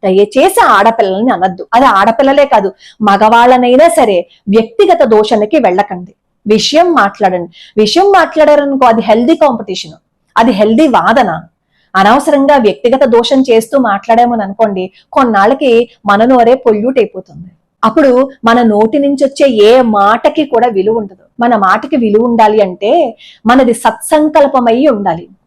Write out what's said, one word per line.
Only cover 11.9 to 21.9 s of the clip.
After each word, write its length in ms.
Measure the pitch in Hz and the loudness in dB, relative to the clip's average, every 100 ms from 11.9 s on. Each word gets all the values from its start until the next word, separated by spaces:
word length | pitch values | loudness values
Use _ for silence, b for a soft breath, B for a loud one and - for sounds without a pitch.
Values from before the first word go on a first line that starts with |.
| 190 | -2
అనవసరంగా 560 | 196 254 285 294 277 285 220 | 0 0 0 0 2 2 0
వ్యక్తిగత 380 | - 240 262 269 | -2 -2 0 2
దోషం 260 | 233 233 269 262 | 0 0 -2 2
చేస్తూ 280 | 226 226 277 240 | 0 0 -2 -2
మాట్లాడామని 540 | 196 - 226 240 233 196 | -4 -2 0 0 -2 -8
అనుకోండి, 380 | 196 220 190 185 b b | -4 -4 -4 -10 b b
కొన్నాళ్ళకి 580 | - 254 202 202 269 277 233 240 b 202 | -2 0 0 0 0 0 0 -2 b -4
మన 140 | 202 233 | 0 2
నోరే 220 | 262 233 262 247 | 2 2 0 0
పొల్యూట్ 340 | 214 233 262 | -2 -2 -2
అయిపోతుంది. 480 | 202 185 - 151 180 _ _ _ 220 | -4 -6 -18 -20 -20 _ _ _ -4
అప్పుడు 240 | 220 285 247 269 B 226 | 0 2 2 -2 B -2
మన 100 | 240 233 | 0 0
నోటి 280 | 208 220 294 | 0 0 0
నుంచి 180 | 277 277 277 | -2 -2 -4
వచ్చే 200 | 277 285 220 208 | 0 -2 2 4
ఏ 20 | 254 247 208 | 4 2 0
మాటకి 460 | 196 233 294 - 269 | 0 0 -2 -2 -2
కూడా 160 | 233 247 196 | 0 -2 -2
విలువ 240 | 190 226 | -2 -4
ఉండదు. 240 | 202 185 _ - | -6 -16 _ -6
మన 100 | 240 226 | -2 0
మాటకి 320 | 190 214 269 | 0 -2 -2